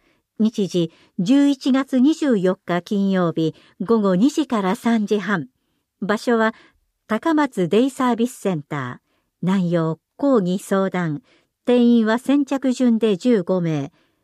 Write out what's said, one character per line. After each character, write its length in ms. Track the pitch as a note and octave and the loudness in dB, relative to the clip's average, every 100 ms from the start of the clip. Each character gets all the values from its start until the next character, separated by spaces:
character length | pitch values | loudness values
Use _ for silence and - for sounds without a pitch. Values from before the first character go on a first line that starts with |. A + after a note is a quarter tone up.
| _ _ _ - | _ _ _ -2
日 280 | G#3+ A3 F#3 | -2 -2 -4
時、 240 | F3+ E3 - _ - | -2 -4 -6 _ -6
十 280 | F3+ C#4 C#4+ | 2 4 4
一 240 | C#4 C#4+ | 0 0
月 280 | C4 C4+ C4 | 0 0 2
二 140 | C4 | 2
十 240 | D#4 D4+ A3 | 2 0 0
四 180 | F3+ F#3 | 0 -2
日 260 | - F3 | -4 -6
金 280 | E3+ G#3 G3 | -2 -2 0
曜 240 | F#3+ E3+ | 0 0
日、 220 | D#3+ D#3+ - _ - | 0 -4 -4 _ -10
午 180 | F3 A3+ | -2 0
後 160 | G3 F3+ | 2 2
二 140 | B3+ | 2
時 180 | D4+ C#4 | 0 -2
か 140 | A3+ | -2
ら 140 | F#3+ G#3 | -2 -2
三 300 | A#3 A3+ G#3 | 0 -2 0
時 140 | G#3 | -2
半。 280 | F3+ G3 C3 _ _ _ _ _ | -2 -4 -6 _ _ _ _ _
場 180 | F#3+ G#3 | -4 -4
所 200 | - A#3 | 0 0
は、 160 | A3 - _ _ _ _ - | 0 -4 _ _ _ _ -6
高 260 | A3 E4 | -4 0
松 340 | D#4 C#4+ - F3 | 0 0 -2 0
デ 180 | G3+ C4+ | 2 0
イ 40 | |
サ 220 | - B3+ | 0 -2
ー 40 | A3+ | 0
ビ 120 | A#3+ | -2
ス 80 | - | -4
セ 180 | G3+ | -4
ン 100 | E3+ | -4
タ 380 | - D3 B2+ B2 _ _ _ _ | -6 -8 -8 -12 _ _ _ _
ー。 20 | E3+ | -2
内 260 | G3 F3 | 0 0
容、 280 | E3+ D#3+ D#3+ _ - | 0 -2 -4 _ -4
講 240 | C#4 B3+ | 0 2
義、 200 | F3+ F#3 | 2 -4
相 300 | - G3 F#3+ | -2 -2 0
談。 320 | F#3 E3 C#3+ - _ _ _ - | -2 -4 -6 -10 _ _ _ 0
定 160 | B3 | 2
員 240 | A#3+ A#3 G#3+ | 4 4 2
は 120 | A3+ | 0
先 280 | - C#4+ C#4 | 0 0 0
着 260 | C#4 C4 | -2 -2
順 260 | B3 B3 A3+ | 0 0 2
で 200 | A3+ F#3 | 0 0
十 260 | B3 A3+ | 2 0
五 180 | F3 F#3 | 0 -2
名。 300 | E3+ D3+ C#3 - _ _ | 0 -2 -6 -12 _ _